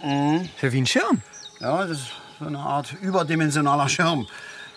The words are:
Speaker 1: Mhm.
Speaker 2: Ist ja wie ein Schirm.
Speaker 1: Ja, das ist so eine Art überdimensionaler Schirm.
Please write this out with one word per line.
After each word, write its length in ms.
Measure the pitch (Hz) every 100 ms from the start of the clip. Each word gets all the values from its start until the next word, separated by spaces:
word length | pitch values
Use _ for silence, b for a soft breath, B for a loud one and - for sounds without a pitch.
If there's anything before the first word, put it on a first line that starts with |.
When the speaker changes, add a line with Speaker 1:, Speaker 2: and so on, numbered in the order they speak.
Speaker 1:
Mhm. 460 | 147 143 147 160 175 -
Speaker 2:
Ist 60 |
ja 80 | 135
wie 100 | 131
ein 60 | 127
Schirm. 340 | 254 392 247 - B B -
Speaker 1:
Ja, 260 | 120 165 185
das 140 | 151
ist 80 | 120 - B B
so 60 | 151
eine 140 | 143
Art 340 | 135 139 - 190
überdimensionaler 880 | 190 185 156 160 156 147 143 143 135
Schirm. 380 | - 170 156 104 B B B B